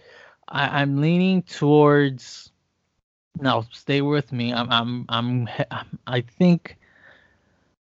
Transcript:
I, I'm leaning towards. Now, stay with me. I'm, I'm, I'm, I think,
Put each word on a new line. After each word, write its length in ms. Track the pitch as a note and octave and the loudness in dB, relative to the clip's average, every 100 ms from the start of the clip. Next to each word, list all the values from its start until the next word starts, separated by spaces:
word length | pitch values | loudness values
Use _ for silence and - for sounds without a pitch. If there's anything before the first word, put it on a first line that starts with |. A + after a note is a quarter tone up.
| _ - - _ - | _ -20 -20 _ -10
I, 320 | C#3 C#3+ D3 | -4 -2 0
I'm 200 | C#3 C#3 | 0 0
leaning 420 | D#3 F3 F#3 F#3 | 2 2 2 0
towards. 1080 | - - D3 D3+ D3 C#3+ C#3+ C3 - - - _ _ _ _ _ _ _ _ E3 | -2 -2 4 6 6 6 2 -2 -14 -20 -20 _ _ _ _ _ _ _ _ -4
Now, 260 | C3+ A#2 A2+ | -2 -2 -4
stay 280 | - - C#3 | -12 -4 -2
with 320 | C#3+ D3 - | 0 -2 -4
me. 200 | B2 A#2+ | -6 -4
I'm, 180 | A#2+ A#2+ | -4 0
I'm, 340 | A#2 A#2 B2 - | -2 -2 -6 -4
I'm, 400 | A#2 A#2+ B2 A#2 - C#3 A2+ - - - | -4 -2 -2 -4 -6 -8 -8 -12 -16 -6
I 140 | B2 | -6
think, 540 | A#2+ _ F3+ E3+ - - _ _ - _ _ _ _ _ _ _ | -6 _ 2 2 -2 -20 _ _ -20 _ _ _ _ _ _ _